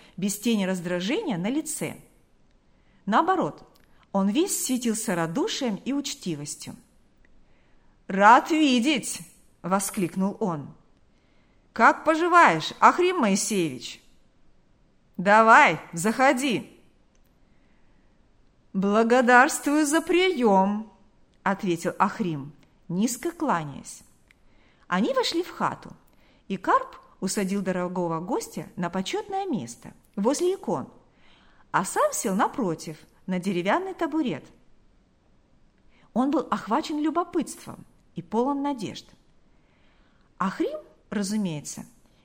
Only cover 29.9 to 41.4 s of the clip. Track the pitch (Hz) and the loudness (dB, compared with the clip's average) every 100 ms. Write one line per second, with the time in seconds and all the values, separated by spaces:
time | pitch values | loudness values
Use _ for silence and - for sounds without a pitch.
29.9 | - _ - 214 294 359 381 - 151 - | -20 _ -4 -2 0 -2 -2 -4 -6 -8
30.9 | - _ _ - _ _ _ _ 156 185 | -18 _ _ -20 _ _ _ _ -4 -2
31.9 | - 587 - 220 190 330 - 190 160 - | 0 0 0 -2 0 0 -2 -4 -6 -10
32.9 | 147 - _ - 185 185 175 180 311 381 | -16 -20 _ -8 -6 -4 -2 0 -2 -2
33.9 | 370 330 311 254 135 - - _ - _ | -6 -4 -2 -4 -6 -12 -20 _ -20 _
34.9 | _ _ _ _ _ _ _ _ _ _ | _ _ _ _ _ _ _ _ _ _
35.9 | _ _ 214 269 277 247 208 - 254 320 | _ _ -2 0 0 -2 -6 -2 -2 -2
36.9 | 302 302 330 349 359 - - - - - | -4 -2 -2 -2 -4 -4 -8 -16 -18 -20
37.9 | _ _ - - 220 269 285 285 254 156 | _ _ -16 -6 -2 -2 -2 -4 -6 -8
38.9 | 87 - _ _ _ _ _ _ _ _ | -12 -18 _ _ _ _ _ _ _ _
39.9 | _ _ _ _ - 190 - 403 605 - | _ _ _ _ -6 -4 -2 -4 -6 -14
40.9 | _ _ 196 196 214 | _ _ -6 -4 -4